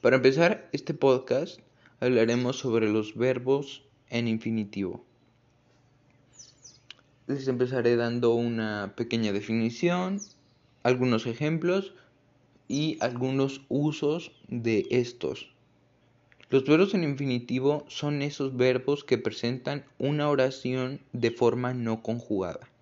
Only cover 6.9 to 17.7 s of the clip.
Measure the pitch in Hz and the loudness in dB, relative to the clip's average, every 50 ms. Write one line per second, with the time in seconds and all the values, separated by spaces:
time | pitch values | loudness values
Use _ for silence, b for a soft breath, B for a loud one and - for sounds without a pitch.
6.9 | - _ _ _ _ _ _ - 139 139 131 135 127 120 127 123 131 127 113 120 | -20 _ _ _ _ _ _ -8 -6 -4 -2 -2 0 0 0 0 0 2 4 4
7.9 | 120 117 117 117 120 123 117 117 117 120 120 120 117 113 110 107 107 104 101 98 | 4 4 2 0 0 2 2 4 4 4 2 0 -2 -2 -2 -4 -4 -4 -6 -8
8.9 | - - 120 120 117 113 113 104 98 104 104 - 113 117 113 117 120 - - 175 | -6 -6 -6 -2 0 0 0 0 0 -2 -2 -2 -2 0 0 -2 -2 0 0 0
9.9 | 175 180 180 185 98 - 101 - - _ _ _ _ _ _ _ _ _ _ 120 | 0 0 -2 -4 -6 -6 -8 -12 -20 _ _ _ _ _ _ _ _ _ _ 2
10.9 | 127 127 131 127 120 110 - 123 113 - 151 151 165 165 165 175 180 196 196 196 | 2 4 4 2 2 2 0 -4 -4 -2 -2 -2 0 0 0 0 0 0 -2 -6
11.9 | b b b b b _ _ _ _ _ _ _ _ _ _ _ - 143 151 156 | b b b b b _ _ _ _ _ _ _ _ _ _ _ -2 -2 -2 -2
12.9 | - - - 131 123 120 127 131 131 135 135 135 135 - - _ - 139 147 151 | -2 -2 -2 -2 -2 -2 -2 0 2 2 0 0 -2 -8 -8 _ -2 0 0 0
13.9 | 143 - - 147 151 175 170 - _ _ - - 123 120 113 113 110 104 - - | 0 0 -2 -2 -2 -2 -6 -12 _ _ -14 -8 -8 -4 0 2 2 2 2 2
14.9 | - 127 120 120 - - 87 67 65 - - - _ _ _ _ _ _ _ _ | 0 0 0 0 -6 -6 -6 -6 -6 -6 -12 -20 _ _ _ _ _ _ _ _
15.9 | _ _ _ _ _ _ _ _ _ _ - _ - 135 131 139 151 160 190 196 | _ _ _ _ _ _ _ _ _ _ -8 _ 0 2 4 4 4 4 4 2
16.9 | - 190 170 147 143 131 143 135 123 123 120 - 123 127 127 143 | 2 0 0 0 -2 -2 -2 -2 -2 -2 -2 -4 -4 0 0 0